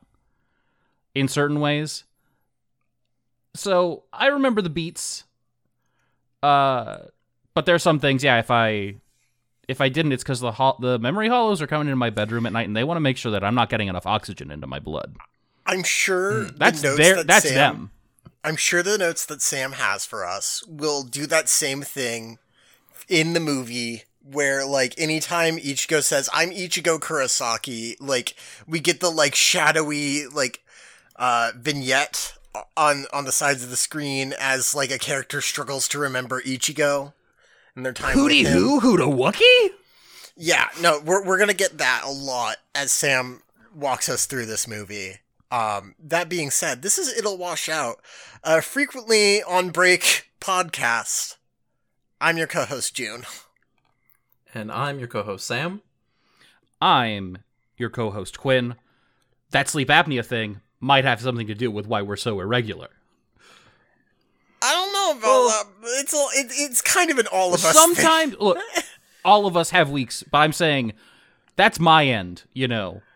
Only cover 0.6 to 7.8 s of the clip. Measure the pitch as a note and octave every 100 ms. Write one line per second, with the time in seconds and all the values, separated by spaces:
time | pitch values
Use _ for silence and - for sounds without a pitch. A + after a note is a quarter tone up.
0.6 | _ _ _ _ _ C#3 C3+ D3 C#3+ D3
1.6 | D3 D3 D3+ - - _ _ _ _ _
2.6 | _ _ _ _ _ _ _ _ _ -
3.6 | G3+ F3+ F3 D3+ _ - C4+ C#4+ C4+ G#3+
4.6 | F3 E3 D#3+ - - - - _ _ _
5.6 | _ _ _ _ _ _ _ _ C#3+ C#3+
6.6 | C#3 B2+ A2 - - _ _ _ _ -
7.6 | F3+ E3+